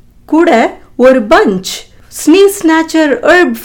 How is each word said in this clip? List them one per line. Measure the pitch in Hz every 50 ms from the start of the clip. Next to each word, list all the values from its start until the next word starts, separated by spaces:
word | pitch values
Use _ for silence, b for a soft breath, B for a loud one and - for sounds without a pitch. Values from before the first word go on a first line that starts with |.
| _ _ _ _ _
கூட | - - 165 349 339 277 226 269 381 B B B B B
ஒரு | - 240 262 262 262
bunch | 214 208 311 392 427 254 190 185 185 - - - - b b b b
ஸ்னீஸ் | b - - - 294 320 392 392 392 392 - -
snatcher | 320 320 320 320 320 - 320 311 294 247 -
herb | - 285 339 359 349 262 226 226